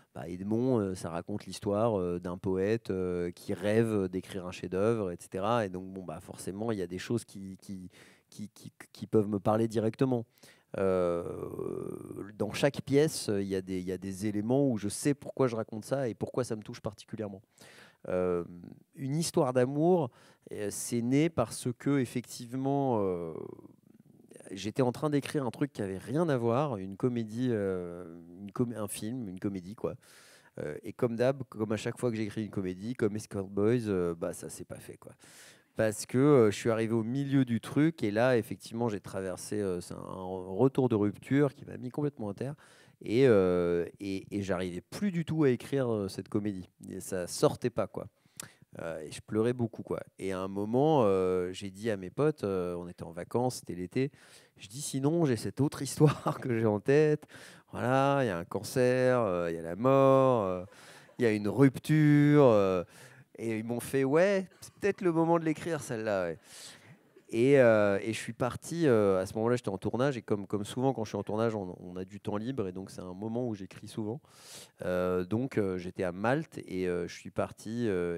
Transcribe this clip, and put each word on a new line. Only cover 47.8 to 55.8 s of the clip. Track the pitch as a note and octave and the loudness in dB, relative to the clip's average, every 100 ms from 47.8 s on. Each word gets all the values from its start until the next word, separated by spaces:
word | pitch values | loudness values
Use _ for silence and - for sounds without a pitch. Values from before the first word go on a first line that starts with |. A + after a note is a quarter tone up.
| F#2+ | -6
quoi. | - E2+ _ _ - - _ _ - | -6 -12 _ _ -18 -18 _ _ -10
Euh, | E2 D#2+ | -8 -8
et | D2+ | -10
je | - | -14
pleurais | - G#2+ A#2 | -4 0 0
beaucoup, | B2 A2+ - | 0 -4 -4
quoi. | - - - - | -8 -8 -8 -8
Et | F#2+ | -4
à | F#2 | -4
un | F#2+ | -4
moment, | G2 G#2 B2 D#3 D3+ | -4 0 2 4 6
euh, | G#2 F#2+ F#2 F#2 F2+ | 6 4 4 2 -2
j'ai | F#2 G2+ | -6 -10
dit | F#2+ A2+ | -6 -4
à | G2 | -4
mes | F2+ | -4
potes, | - D3+ D3+ | 0 0 0
euh, | G2+ F#2+ F2+ F2 | -2 -2 -2 -4
on | F2 | -8
était | - | -12
en | E2+ | -12
vacances, | E2+ F2 A#2+ B2+ - | -10 -4 0 0 -2
c'était | - F2 | -8 -8
l'été, | F2+ B2+ C3+ - - - - _ | -4 -2 -2 -4 -20 -20 -20 _
je | G2 | -16
dis : « | B2+ | -12
Sinon, | - C3+ C#3 E3+ | -6 0 2 4
j'ai | D3+ A2+ | 2 2
cette | G2+ - | -2 0
autre | C#3+ - | 0 -2